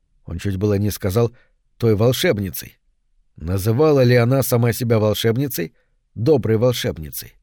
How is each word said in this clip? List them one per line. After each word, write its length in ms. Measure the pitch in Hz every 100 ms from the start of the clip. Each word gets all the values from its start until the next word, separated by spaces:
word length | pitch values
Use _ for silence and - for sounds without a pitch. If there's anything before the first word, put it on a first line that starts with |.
| _ _ -
Он 140 | 85
чуть 180 | 101 95
было 200 | 104 98
не 120 | 104
сказал 420 | 95 101 95 120 - _ _ _ _
«той 180 | 117 104
волшебницей». 840 | 117 127 185 104 98 - - _ _ _ _ _ _ -
Называла 680 | 80 95 95 113 156 143
ли 120 | 123 123
она 280 | 117 135
сама 280 | 120 120 120
себя 260 | 113 117 113
волшебницей? 760 | 107 101 117 113 143 - 165 _ _ _ _
Доброй 440 | - 123 151 104 110
волшебницей? 760 | 123 120 113 82 76 - - _